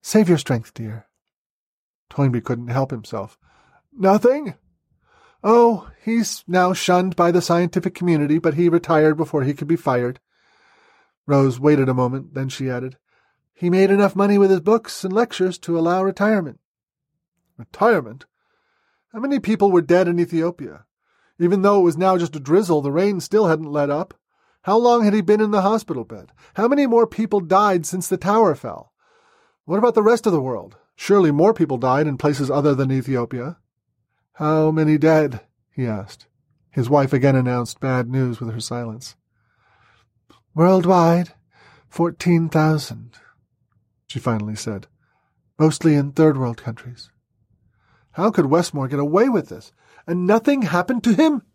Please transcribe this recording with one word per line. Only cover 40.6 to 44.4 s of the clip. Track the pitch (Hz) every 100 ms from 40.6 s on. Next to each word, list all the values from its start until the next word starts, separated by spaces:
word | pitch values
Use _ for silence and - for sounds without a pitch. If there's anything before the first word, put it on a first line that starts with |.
| 175 190 175 185 165 170 175 _ _ _ _ _ _
fourteen | - 170 165 175 170 165
thousand," | 160 156 156 139 113 117 _ _ _ _ _ _ _ _ _ _
she | -
finally | - 113